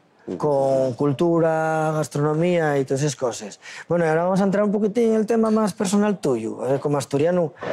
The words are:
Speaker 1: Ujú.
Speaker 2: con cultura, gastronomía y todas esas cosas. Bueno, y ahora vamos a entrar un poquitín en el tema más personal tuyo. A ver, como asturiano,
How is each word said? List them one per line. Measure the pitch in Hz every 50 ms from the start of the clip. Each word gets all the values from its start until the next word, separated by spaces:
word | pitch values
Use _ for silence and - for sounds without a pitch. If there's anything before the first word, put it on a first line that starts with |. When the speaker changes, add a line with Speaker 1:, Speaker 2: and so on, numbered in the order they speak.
| _ _ _ _ -
Speaker 1:
Ujú. | - 95 -
Speaker 2:
con | 151 151 143 139 135 135 135 135 131 131 120
cultura, | - 147 147 139 - 175 170 170 165 165 160 160 160 160 160 160 156 156 156 156
gastronomía | 156 151 - - 143 147 151 151 156 170 180 175 170 160 151 143 139
y | 135
todas | - 139 131 147
esas | 151 135
cosas. | - 131 120 110 - 110 98 - - - - - - - -
Bueno, | 165 175 170
y | 160
ahora | 156 165 175
vamos | 185 196 185
a | 202
entrar | 196 180 202 208
un | 208 196
poquitín | 214 214 208 196 240 233 226
en | 220
el | 220 214
tema | 208 233 226 220 220
más | 214 220 214 202 -
personal | - 214 185 202 202 208 214 202 -
tuyo. | - 147 123 113 113 110 107 107 113
A | 123
ver, | 139 139
como | - 151 143 143
asturiano, | 127 - - 139 147 170 180 180 170 147 - - - -